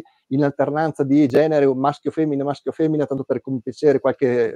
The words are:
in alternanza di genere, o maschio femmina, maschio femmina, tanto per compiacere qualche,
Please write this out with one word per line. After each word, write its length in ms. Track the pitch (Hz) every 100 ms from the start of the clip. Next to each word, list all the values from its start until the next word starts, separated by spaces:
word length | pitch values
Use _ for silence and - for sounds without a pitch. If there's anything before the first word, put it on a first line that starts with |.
| - _ _
in 160 | 135
alternanza 600 | 143 143 139 147 160 147
di 220 | 135 143 143
genere, 400 | 131 156 151 143
o 80 |
maschio 380 | 127 139 143 147
femmina, 320 | - 156 139
maschio 280 | 139 135 -
femmina, 360 | - 160 156 143
tanto 160 | 139
per 180 | - 123
compiacere 580 | - 131 120 117 151 135
qualche, 560 | 135 123 131 123 113